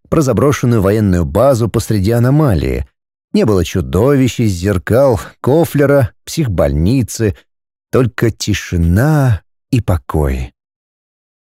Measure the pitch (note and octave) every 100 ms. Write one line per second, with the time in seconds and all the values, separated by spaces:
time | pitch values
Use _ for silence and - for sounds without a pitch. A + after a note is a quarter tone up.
0 | - D#3+ C3+ - C#3 B2+ B2 A#2 F#2+ A2
1 | G2+ F2 D2 E2+ C3+ A#2+ A2+ A2+ - G#2+
2 | F#2 A#2 A#2+ D3 D3+ E2 C2+ B1 - _
3 | _ _ _ G#2 G#2+ G2 E2+ F#2+ C2 F2+
4 | B2+ C#3+ C3 - A2 F2+ F#2+ F2+ - A2
5 | C#3 A2 - - - D#3 D#3+ C#3+ C#3 C#3+
6 | A2+ _ - - C3 E2+ D2 D2 F2 C3+
7 | A2 - A2 - _ _ _ _ _ A#2+
8 | A2+ - A#2 - - F#2 - F2 E2+ F#2
9 | D3 D3+ C3+ G2 _ _ - B2+ - F2+
10 | - D#2 D2 C2 B1+ _ _ _ _ _
11 | _ _ _ _